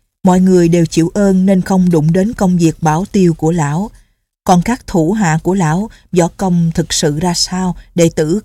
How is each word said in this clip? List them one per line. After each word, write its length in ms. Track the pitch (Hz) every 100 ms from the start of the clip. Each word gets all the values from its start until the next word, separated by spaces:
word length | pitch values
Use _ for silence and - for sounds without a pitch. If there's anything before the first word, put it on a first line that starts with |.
| _ _
Mọi 160 | 185 185
người 280 | 185 180 170
đều 180 | 170 165
chịu 260 | 165 170
ơn 320 | 214 196 190 190
nên 160 | 190
không 280 | 185 190 180
đụng 240 | 165 156
đến 200 | 185 208
công 240 | - 190 180
việc 240 | 165 156
bảo 240 | 160 156 202
tiêu 280 | 202 175
của 180 | 160 156
lão. 400 | 175 143 156 220 - _ _ _ _
Còn 180 | - 180 196
các 220 | 254 -
thủ 240 | 185 156
hạ 280 | 220 175 160
của 100 | 175
lão, 360 | 196 156 170 220 - _ 175
võ 100 | 165 -
công 340 | 190 175 165 170
thực 180 | 160
sự 260 | - 160 147
ra 140 | 180 170
sao, 400 | - 185 185 - - 170
đệ 140 | 165 175
tử 240 | 156 202